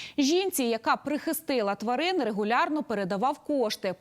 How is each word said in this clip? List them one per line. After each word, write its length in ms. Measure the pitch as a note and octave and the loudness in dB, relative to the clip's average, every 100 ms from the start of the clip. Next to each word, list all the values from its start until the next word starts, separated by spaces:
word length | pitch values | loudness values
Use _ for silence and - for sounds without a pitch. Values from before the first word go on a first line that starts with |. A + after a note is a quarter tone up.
| - - | -8 0
Жінці, 460 | C4+ F4 F#4+ - | 2 2 0 0
яка 320 | A#3+ A3 - B3 | 0 0 0 0
прихистила 760 | - C#4+ - D#4 - C4 G3+ | 0 -4 -2 -4 0 0 0
тварин, 480 | G3+ G#3+ B3 E4+ F#4 | -2 -2 0 0 0
регулярно 600 | A3 G#3 G#3+ B3 E4+ D4+ | 0 0 0 2 2 0
передавав 560 | - G#3 F#3+ G3 B3+ C#4+ | -2 -2 -2 0 0 -2
кошти. 560 | - C#4+ G#3+ - G3 F3 | -2 0 0 -2 -4 -4